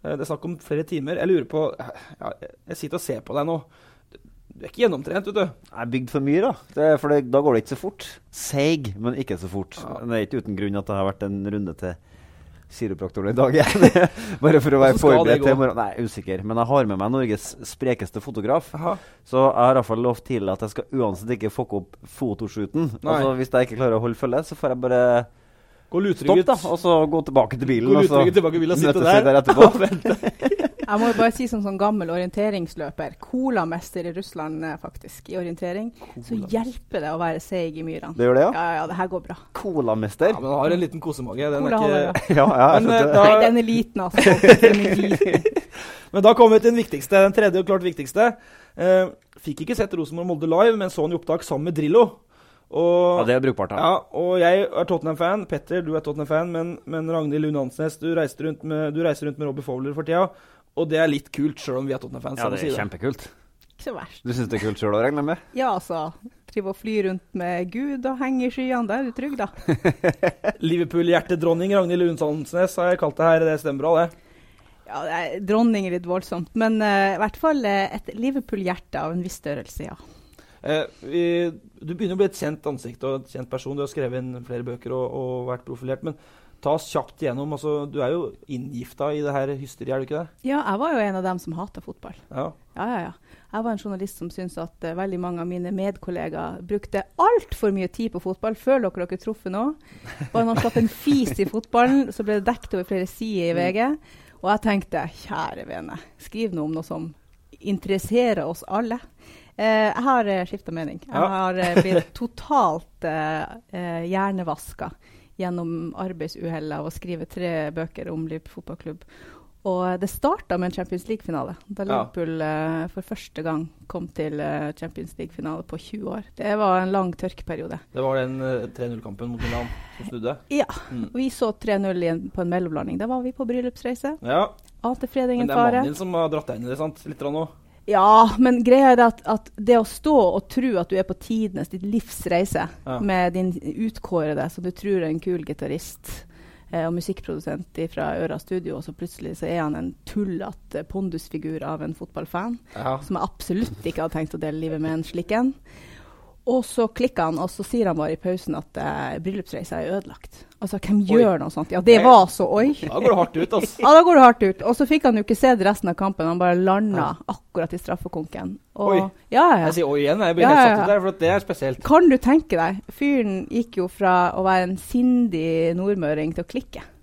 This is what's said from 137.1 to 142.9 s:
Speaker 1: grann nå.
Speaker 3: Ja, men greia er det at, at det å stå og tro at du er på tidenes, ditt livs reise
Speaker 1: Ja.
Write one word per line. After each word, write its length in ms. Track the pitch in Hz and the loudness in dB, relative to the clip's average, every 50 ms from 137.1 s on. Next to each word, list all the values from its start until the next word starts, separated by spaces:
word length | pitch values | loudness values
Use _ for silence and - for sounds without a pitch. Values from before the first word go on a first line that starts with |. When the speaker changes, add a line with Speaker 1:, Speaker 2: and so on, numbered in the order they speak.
| 147 - | -12 -8
Speaker 1:
grann 140 | 143 143 147 | -6 -6 -4
nå. 140 | 156 160 - - - _ _ _ - - | -4 -6 -8 -10 -20 _ _ _ -16 -4
Speaker 3:
Ja, 420 | - 208 196 190 208 220 226 226 214 - | 0 2 4 6 8 10 8 8 6 6
men 260 | - 254 254 247 240 226 | 4 4 4 4 4 6
greia 280 | 247 247 269 277 262 | 6 6 8 8 8
er 40 | 247 | 8
det 80 | 240 240 | 8 6
at, 160 | 233 226 - - | 4 4 0 -4
at 240 | - 220 208 - - _ | -4 -4 -4 -4 -10 _
det 200 | - 208 214 240 | -6 2 4 4
å 80 | 233 220 | 4 4
stå 500 | - - - - 302 302 262 202 180 - | 0 -8 -6 0 4 4 6 6 4 2
og 140 | 196 - - | -2 -6 -4
tro 280 | - 262 247 262 208 | -4 -2 0 0 0
at 120 | 180 175 - | -2 -2 0
du 80 | 190 | -2
er 60 | 190 190 | -2 -2
på 120 | - 185 | -2 -6
tidenes, 520 | - - - 226 220 220 202 185 - 147 - | -10 -6 -6 -4 -2 -2 -4 -4 -8 -10 -8
ditt 140 | - 185 185 | -10 -10 -6
livs 420 | 202 208 226 - - - - - 175 | -4 -4 -4 -4 -6 -14 -10 -4 0
reise 380 | 175 170 196 196 - 165 - 160 - - - | 0 0 0 0 -2 -4 -4 -6 -10 -14 -10
Speaker 1:
Ja. 140 | 135 | -8